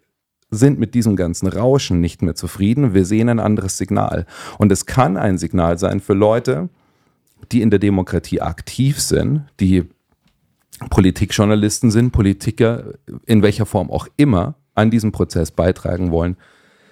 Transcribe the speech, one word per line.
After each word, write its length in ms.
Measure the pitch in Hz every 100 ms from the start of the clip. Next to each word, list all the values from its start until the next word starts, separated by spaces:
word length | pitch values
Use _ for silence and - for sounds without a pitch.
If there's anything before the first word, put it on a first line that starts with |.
| _ _ _ _ _
sind 280 | 107 139 139
mit 160 | 104
diesem 200 | 120 110
ganzen 320 | 95 87 85 95
Rauschen 540 | 85 123 135 - 90
nicht 220 | 87 -
mehr 120 | 90
zufrieden. 600 | - 87 - 101 117 135
Wir 100 | 95
sehen 240 | 92 110 117
ein 100 | 117
anderes 380 | 107 104 95 -
Signal. 500 | 98 101 104 80 87 - - -
Und 160 | 107
es 140 | 98 -
kann 300 | 131 139 190
ein 220 | 107 92
Signal 400 | 85 92 82 85
sein 220 | 95 98
für 140 | -
Leute, 560 | 98 104 117 123 139 180 - _ _ _ _ _ _ -
die 80 | 120
in 100 | 110
der 80 | 98
Demokratie 600 | 101 95 90 87 - 87
aktiv 600 | 78 78 - - 135 143
sind, 440 | - 76 - 147 143 -
die 240 | 95 92 85 _ _ _ _ _ _ _ _ - -
Politikjournalisten 1000 | - 92 - 98 - 104 107 107 - 120
sind, 200 | 107 120
Politiker, 840 | 120 98 95 - - 113 117 - - - - -
in 160 | 110
welcher 240 | 104 107 104
Form 240 | 104 82
auch 180 | - - -
immer, 380 | 147 95 - - _
an 160 | - 110
diesem 220 | 113 107
Prozess 400 | - 90 87 80
beitragen 580 | - 87 90 - 90 90
wollen, 260 | 82 87 90 _ _ _ _ _